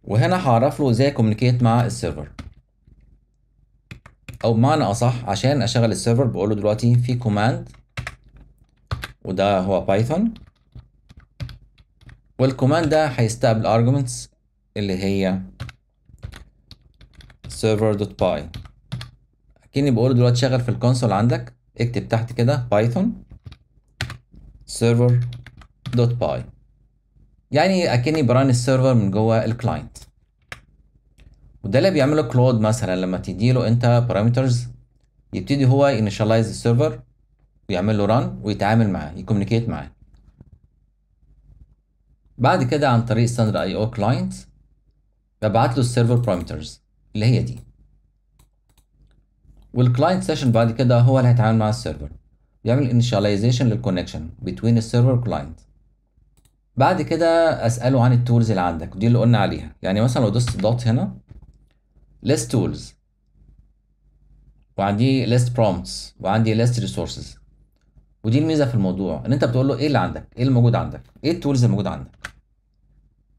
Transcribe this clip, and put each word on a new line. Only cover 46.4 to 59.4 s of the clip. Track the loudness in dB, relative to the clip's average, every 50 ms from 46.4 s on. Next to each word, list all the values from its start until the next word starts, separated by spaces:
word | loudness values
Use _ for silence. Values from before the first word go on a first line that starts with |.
| -4 -8 -10 -12 -12 -14 -16 _ _ _ _ _ _ _ _
اللي | 0 2
هي | 2 2 2 0
دي، | -4 -8 -14 -18 -20 _ _ _ _ _ _ _ _ _ _ _ _ _ _ _ _ _ _ _ _ _ _ _ _ _ _ _ _ _ _ _ _ _ _ _ -20 -20 -20 -20 _ -2
والكلاينت | 0 2 2 2 2 2 2 0 0 -2
سيشن | -4 -4 0 0 2
بعد | 4 4 2 2
كده | 0 0 2 4 4 6
هو | 6 6 4 4
اللي | 4 4
هيتعامل | 4 4 4 4 2 2
مع | 2 0
السيرفر، | -2 -4 -6 -8 -8 -8 -12 -14 -14 -18 _ _ _ _ _ _ _ _ _
يعمل | 0 0 0 0 2 2 2
initialization | 2 2 0 0 2 0 0 2 2 0 2 2
للكونكشن | 0 0 0 0 -2 -2 -2 -2 -4 -6 -10 -12 -12 -12 -14 -10 -10
between | -10 -8 -4 0
السيرفر | 2 2 2 0 0 0 2 2 4
والكلاينت. | 2 0 -2 -4 -6 -6 -8 -10 -16 -20 _ _ _ _ _ _ _ _ _ _ _ _ _ _ _ _ _ _ _ _ _ _ _
بعد | 0 2 2 2 0
كده | -2 -2 -2 0 2 2 4 4 2 2 0 0 -2
اساله | -2 -2 0 0 0 2 4 4
عن | 4 4
التولز | 2 2 2 2 2 2 2
اللي | 0 0
عندك، | 0 -2 -2 -6 -8 -10 -6
ودي | -2 2
اللي | 2 4 4
قلنا | 4 4 4
عليها. | 4